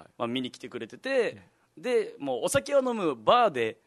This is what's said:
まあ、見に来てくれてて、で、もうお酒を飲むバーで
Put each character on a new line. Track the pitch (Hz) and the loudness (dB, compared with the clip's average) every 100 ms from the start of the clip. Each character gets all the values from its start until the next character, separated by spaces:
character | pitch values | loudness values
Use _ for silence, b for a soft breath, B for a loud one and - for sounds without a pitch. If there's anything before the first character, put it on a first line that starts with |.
| - - | -20 -8
ま | 117 | -4
あ、 | |
見 | 127 | -4
に | 123 | -6
来 | - | -10
て | 123 | -14
く | 120 | -12
れ | 110 | -12
て | 123 | -10
て、 | 262 269 190 107 b b b - | -2 0 -2 -6 b b b -10
で、 | 208 233 - - | -2 -2 -2 -6
も | 139 123 | -6 -2
う | 165 | 0
お | |
酒 | 277 277 285 | 0 2 2
を | |
飲 | 254 | 2
む | 226 170 120 | 0 -2 0
バ | 117 240 226 | 4 6 4
ー | |
で | 131 110 - | 2 -2 -4